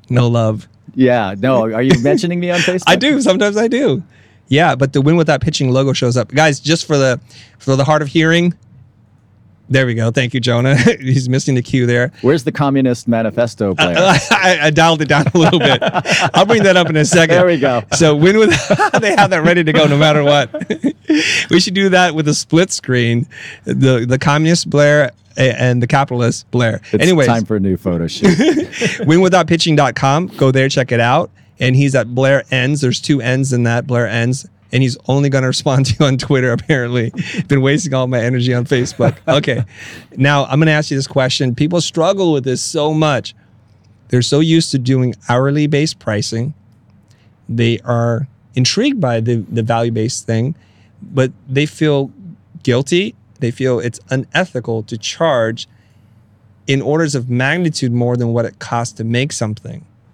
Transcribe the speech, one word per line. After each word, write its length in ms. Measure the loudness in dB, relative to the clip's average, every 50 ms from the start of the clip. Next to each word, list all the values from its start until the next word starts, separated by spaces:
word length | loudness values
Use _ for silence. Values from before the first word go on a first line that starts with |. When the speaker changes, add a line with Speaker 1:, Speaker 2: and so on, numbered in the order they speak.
| _ -2
Speaker 1:
no 180 | 0 0 2
love. 400 | 2 2 0 0 0 -2 -4 -10 -16 _ _ _ -10 -2
Speaker 2:
Yeah, 400 | 2 2 2 4 2 0 -2 -4 -4
no. 340 | 0 0 2 2 0 0
Are 100 | -2 -2
you 140 | 2 2 2 2
mentioning 380 | 2 0 0 0 0 -2 -2 -4
me 100 | -2 -2
on 80 | -2 -2
Speaker 1:
<laughs> 0 |
Speaker 2:
Facebook? 220 | 0 -2 -2 0 2 2
Speaker 1:
I 80 | 2
do. 240 | 2 2 0 0 2
Sometimes 360 | 2 0 0 2 0 0 0
I 120 | 0 -2 0
do. 340 | 0 0 0 0 -2 -2 -6 -12 _ _ _ _ _ _ _ _
Yeah, 260 | 0 2 2 2 2
but 180 | 0 -2 0
the 80 | 0 0
Win 140 | 2 2 2
Without 240 | 2 2 0 0 0
Pitching 300 | -2 -4 -2 -2 -2 0
logo 220 | 0 0 0 0
shows 240 | -2 0 -2 0 0
up. 120 | -2 -4 -2 0
Guys, 240 | 2 2 2 0 -2
just 260 | -2 -2 -2 -2 -2
for 140 | -2 0 0
the, 220 | 2 0 0 -2 -8 _ -20 -20 -20 -20 _ _
for 160 | -4 -2 0
the 80 | 0 2
hard 180 | 2 2 0
of 60 | 0 -2
hearing, 460 | 0 0 2 2 2 2 2 0 -2 -6 _ _ -20 -20 -20 _ _ _ _ _ _ _ _ _ _ _ _ _ _ _ _ -2
there 180 | 0 0 0
we 80 | 0 0
go. 160 | -2 -2 0
Thank 240 | 0 0 -2 0 -2
you, 60 | -2
Jonah. 340 | -2 0 0 2 2 2 2
<laughs> 240 | 4 4 2 0 0
He's 280 | -2 -2 -2 0 0 0
missing 260 | -2 -2 0 0 -2
the 80 | -2
cue 240 | -2 -2 -2 0 0
there. 240 | 2 2 0 0 -2 -4 -2
Speaker 2:
Where's 200 | 0 2 2 2
the 80 | 0 -4
Communist 560 | -4 -2 -2 0 0 0 0 0 -2 -2 -2
Manifesto, 680 | -2 -2 -2 -2 -2 -2 -2 -2 -2 -2 -4 -4 -2 0
Blair? 220 | 0 0 0 0
Speaker 1:
Uh, 220 | 2 2 2 2 2 0
<laughs> 60 | 0
I, 260 | -2 2 2 2 2 2
I 80 | 0 0
dialed 300 | 2 4 4 4 2 0
it 60 | 0 0
down 180 | 0 2 2 2
a 60 | 2 4
little 220 | 4 4 4 2
bit. 180 | 2 2 2 0
Speaker 2:
<laughs> 540 | -2 -2 -4 -4 -4 -2 -2 -2 -2 0 2
Speaker 1:
I'll 100 | 2 2
bring 180 | 4 4 4 4
that 120 | 4 4
up 120 | 4 2 2
in 60 | 2
a 80 | 0 2
second. 320 | 2 4 4 4 4 4
Speaker 2:
There 100 | 4 4
we 100 | 4 2
go. 280 | 2 0 0 0 -2 -2 -4
Speaker 1:
So 240 | 0 2 4 4 4
Win 200 | 4 4 4 6
With-, 140 | 6 4 4
<laughs> 500 | 2 0 0 0 0 2 2 0 0 0
they 140 | 0 2 2
have 160 | 2 2 2
that 120 | 2 2 2
ready 180 | 2 2 2
to 100 | 2 2
go 140 | 2 2 4
no 100 | 4 4
matter 280 | 4 4 4 4 4 2
what. 260 | 4 2 2 2 0 -6 -10 -6 -6 -6 -4
<laughs> 60 | -2 -4 -4 -4 _ 0 0 0 0 -2 -2 -4 -2 0
We 80 | 2 2
should 160 | 2 0 0
do 140 | 0 2 2
that 260 | 4 4 2 2 0
with 140 | -2 -2 -2
a 60 | -2
split 360 | -2 -2 0 2 2 2 0
screen. 560 | -2 -8 -6 -4 -2 0 0 0 0 -2 -4 -6 -10 -18 -18 -18 -20 -14 _
The, 400 | -6 -2 0 2 2 2 2 0 -2
the 80 | -2
communist 540 | 0 0 0 2 2 2 2 0 0 -2 -2
Blair 400 | 0 2 4 4 4 4 2 0 -4 _ _ _ _
a-, 240 | 0 0 0 0 0
and 220 | 0 0 0 0
the 60 | 0 0
capitalist 600 | 0 0 0 0 -2 -2 -2 -2 -2 -4 -8 _
Blair. 280 | -2 -2 0 0 -2 -4 -6 -4
Speaker 2:
It's 100 | -2 0
Speaker 1:
Anyways. 240 | 2 2 4 4 4
Speaker 2:
time 180 | 2 2 0 0
for 120 | -2 -2
a 40 | -2
new 160 | 0 -2 -2
photo 300 | -2 -2 -4 -4 -2 -4
shoot. 920 | -6 -4 0 2 2 2 4 2 0 0 0 -4 -6 -6 -6 -4 -4 -4 -2
Speaker 1:
<laughs> 60 | 0
Win 140 | 2 4 4
without 280 | 4 4 2 2 2 2
pitching 260 | 0 0 0 0 2
dot 220 | 2 2 0 0
com. 320 | 0 0 0 0 0 -2 -4
Go 240 | -2 0 0 2
there, 160 | 2 2 0 0
check 240 | 0 -2 -2 0
it 80 | 0 0
out. 320 | 0 2 0 0 -2 -4 _ _ _ _ _ _
And 160 | -2 0 2
he's 220 | 2 2 2 0
at 180 | 0 -2 -2 -2
Blair 300 | 0 2 2 2 0 0 -2
Enns. 280 | -2 -2 0 -2 -2 -2
There's 200 | -2 -2 -2 -4
two 200 | -2 -2 -2 0
N's 320 | 0 -2 -2 -2 -2 -2
in 120 | -2 0 0
that, 240 | 0 0 -2 -2 -2
Blair 180 | -2 -2 -2
Enns. 400 | -2 -2 -2 -2 -2 -4 -4 -8 -16 _ _ _ _
And 140 | -2 0 0
he's 120 | 0 -2 -6 -4 -2
only 220 | 0 0 0 0
gonna 180 | 0 0 0 -2
respond 380 | -4 -2 -2 0 0 0 0
<laughs> 0 |
to 100 | 0 0 0
you 80 | 2
on 100 | 0 0
Twitter, 360 | -2 -2 -2 0 0 0 0
apparently. 600 | -2 -2 -2 -2 -2 -2 -2 -2 -2 -2 -4 -4 -6 -8 -10 -8 -8 -8 -4 -2
Been 120 | 0 0
wasting 320 | 2 2 0 0 -2 -2
all 140 | -2 -2 -2
my 140 | -2 -2 -2
energy 340 | -2 -2 -2 -2 -2 -2 -2
on 100 | -2 -2
Facebook. 520 | 0 0 -2 -2 -4 -2 -2 -2 -2 -2 -2
Speaker 2:
<laughs> 40 | _
Speaker 1:
Okay. 380 | 0 0 0 0 0 -2 -4 -6 -8 -12 -18 -20 -20 -20 -20 -20 _ -4
Now, 280 | 0 2 2 2 2 0
I'm 160 | 0 0 2
gonna 100 | 2 2
ask 220 | 2 0 -2 -2
you 40 | -4
this 120 | -4 -4 -2
question. 480 | -2 0 0 0 0 -2 -2 -2 -2
People 240 | -2 -2 0 0 -2
struggle 520 | -2 -2 -2 0 0 0 0 0 0 0
with 120 | 0 0 -2
this 180 | -2 -4 -4
so 320 | -6 -6 -4 -2 -2 0 0
much. 400 | 0 2 2 0 -2 -4 -8 -16 _ _ _ _ _ _ _ _ _ _ _ _ _ _ -2
They're 120 | 0 0
so 160 | 2 2 2 0
used 320 | 2 2 2 2 2 0
to 80 | -4 -4
doing 380 | -2 0 0 0 0 -2 -4 -6 _ -2
hourly 380 | 0 0 0 0 0 -2 -2
based 320 | 0 0 0 -2 -2 -6 -8
pricing. 560 | -6 -4 -4 -4 -4 -4 -6 -6 -6 -6 -10 -12 _ _ _ _ _ _ _ _ _ _ _ _ _ _ _ _ _ -8
They 320 | -2 0 0 0 0 -2
are 480 | -4 -4 -2 0 0 0 -2 -2 -4 -8 -12 _ _ _ -4
intrigued 460 | -2 -2 0 0 0 -2 -2 -2 -2
by 180 | -2 -2 -2 -2
the, 160 | -2 -2 -2 -2 -4 -4
the 120 | -4 -4 -2
value-based 600 | -2 0 0 0 -2 -2 -2 -4 -4 -6 -8 -6
thing, 280 | -4 -2 -2 -2 -4 -6 -10 _ _ _ _ _ _ _ _
but 300 | -20 -6 -2 -2 -2 -2 -4 -10 _ -4
they 160 | -2 -2 -2
feel 440 | -2 -2 -2 0 0 0 0 -2 -4 -10 -18 -20 -20 -20 -20 _ _ -20 -6
guilty. 520 | -2 0 0 0 0 0 -2 -2 -2 -4 -8 _ _ _ _ -6
They 120 | -6 -6
feel 300 | -4 -4 -2 -2 -2 -2
it's 180 | -4 -6 -8 -10 -8 -6
unethical 720 | -6 -6 -6 -4 -4 -4 -4 -4 -6 -8 -6 -6 -6 -6
to 160 | -8 -10 -12 -12
charge 680 | -10 -12 -6 -2 -2 0 0 0 0 -2 -4 -8 -12 -18 _ _ _ _ _ _ _ _ _ _ _ _ _ _ _ _ _ _ _
in 160 | -2 -2 -2
orders 320 | 0 -2 0 0 0 -2 -2
of 160 | -6 -4 -4
magnitude 600 | -2 -2 0 0 0 0 -2 -2 -2 -4 -4 -2
more 240 | -2 -2 0 -2 -2
than 180 | -2 -2 -2 -2
what 100 | -2 -4
it 140 | -4 -8 _
costs 340 | -10 -6 -6 -6 -6 -6 -8
to 100 | -8 -6
make 280 | -4 -2 -2 -2 -4
something. 540 | -4 -6 -6 -6 -6 -10 -12 -16 -16 -16 -18 _ _ _ _ _